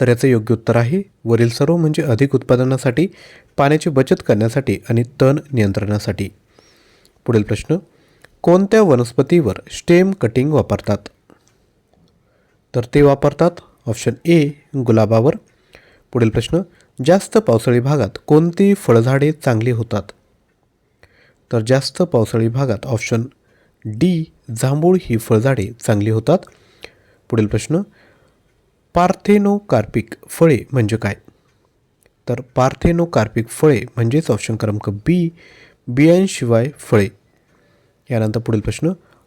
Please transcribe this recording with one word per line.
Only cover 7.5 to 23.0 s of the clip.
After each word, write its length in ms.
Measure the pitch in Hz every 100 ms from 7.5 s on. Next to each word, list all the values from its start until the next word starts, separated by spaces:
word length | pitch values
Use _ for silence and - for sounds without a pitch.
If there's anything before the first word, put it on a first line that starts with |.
| 107 - 170 - _ _ _ _ _
कोणत्या 400 | - 180 196 220
वनस्पतीवर 720 | 196 123 117 - 135 175 123 92 -
स्टेम 400 | - - 175 190
कटिंग 400 | 190 117 127 143
वापरतात? 460 | 147 92 101 - 104 - _ _ _ _ _ _ _ _ _ _ _ _ _ _ _ _
तर 100 | 123 117
ते 80 | 143
वापरतात 480 | 143 139 147 - 170 175 - _ -
ऑप्शन 420 | 110 120 117 170
ए, 200 | 170 143 - _ 139
गुलाबावर. 580 | 123 110 107 113 127 214 _ _ _ - _ _ _
पुढील 180 | 127 113
प्रश्न, 300 | 117 - 165 196 _ _ - 127
जास्त 320 | 190 - 220
पावसाळी 420 | 208 113 - 120
भागात 380 | 131 147 104 - -
कोणती 480 | 151 170 170 196
फळझाडे 580 | 202 - 117 120 135 147
चांगली 380 | 156 - 110 117
होतात? 320 | 117 117 110 - - _ _ _ _ _ _ _ _ _ _ _ _ -
तर 80 | 117 110
जास्त 360 | 131 - -
पावसाळी 460 | 180 120 107 117 113
भागात 380 | 123 135 101 135
ऑप्शन 360 | 113